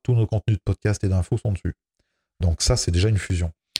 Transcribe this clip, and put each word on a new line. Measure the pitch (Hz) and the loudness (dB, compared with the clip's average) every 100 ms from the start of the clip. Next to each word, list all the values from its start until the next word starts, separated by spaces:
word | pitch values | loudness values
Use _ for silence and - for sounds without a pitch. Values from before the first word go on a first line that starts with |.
Tous | - | 0
nos | 120 110 | 0 2
contenus | 107 - 104 | 0 0 -2
de | |
podcast | - 98 104 101 | -2 -2 -2 -2
et | 98 | 0
d'infos | 92 87 113 | 0 0 -2
sont | 104 | -2
dessus. | 98 90 - _ _ _ _ _ - | -4 -6 -8 _ _ _ _ _ -2
Donc | 90 80 | 0 0
ça, | - 123 | 0 0
c'est | - | 0
déjà | 87 104 | 2 2
une | 104 | 0
fusion. | - 90 85 - _ | -2 -4 -4 -8 _